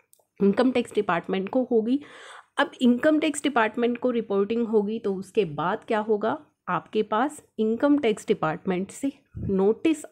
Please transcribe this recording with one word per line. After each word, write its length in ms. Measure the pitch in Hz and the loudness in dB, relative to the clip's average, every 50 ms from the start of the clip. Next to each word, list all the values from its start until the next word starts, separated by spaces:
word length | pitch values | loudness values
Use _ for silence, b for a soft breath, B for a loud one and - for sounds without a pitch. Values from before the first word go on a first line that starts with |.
| _ _ _ _ _ _ _ - | _ _ _ _ _ _ _ 2
इनकम 320 | 180 202 196 - 240 262 | 2 2 4 4 2 2
टैक्स 220 | 247 247 240 - - | 2 0 -2 -2 -2
डिपार्टमेंट 540 | 214 208 - 175 170 - - 190 190 190 196 | -2 0 0 0 -2 -2 -2 -4 -4 -2 -2
को 180 | - 262 247 - | -2 -2 0 2
होगी। 300 | 247 220 214 233 262 285 294 B B B B B B B B B B - | 2 0 2 2 -2 -2 -4 B B B B B B B B B B -2
अब 120 | 294 349 - - | -2 -2 -2 2
इनकम 360 | 262 240 240 247 - 311 311 302 | 4 4 4 4 4 2 2 2
टैक्स 240 | 320 320 302 - | 0 -2 -4 -2
डिपार्टमेंट 560 | - 294 277 240 220 214 - 240 240 240 240 - | -4 -2 0 0 0 0 0 0 -2 -2 -2 0
को 120 | - 254 | -2 -2
रिपोर्टिंग 560 | 240 233 214 - 202 196 202 202 226 233 233 208 | -2 -2 -2 0 0 0 0 0 0 -2 -2 2
होगी 300 | 226 214 202 202 220 226 | 2 2 2 0 -4 -4
तो 160 | - 202 196 | -4 -4 -4
उसके 300 | 185 196 - - 220 196 | -4 -6 -4 0 0 0
बाद 380 | 160 147 147 151 175 208 220 - - | 0 -2 -4 -2 -2 -2 -4 -4 -2
क्या 100 | 226 214 | -2 -2
होगा? 380 | 214 220 214 208 214 220 269 320 - _ _ _ - - | 0 0 0 0 0 -2 -4 -4 -8 _ _ _ -8 -6
आपके 340 | 180 160 - - - 214 208 | -6 -6 -4 -4 -2 -2 -2
पास 380 | - 214 214 254 302 294 - - _ - - | 0 0 0 0 -2 -4 -8 -20 _ -4 -2
इनकम 400 | 220 220 226 233 294 285 294 285 | 0 0 0 2 4 4 4 4
टैक्स 280 | 294 226 226 - - - | 2 0 0 0 -2 -2
डिपार्टमेंट 640 | 202 190 - 156 156 165 - 190 185 175 196 - | -2 0 0 -4 -4 -4 -4 -4 -4 -4 -4 -8
से 220 | - - - 277 - _ _ _ - - | -8 -6 -6 -6 -6 _ _ _ -14 -10
नोटिस 640 | - - 196 185 190 202 220 220 - 330 311 302 - - | -4 -2 0 2 2 2 2 2 0 0 0 -2 -4 -8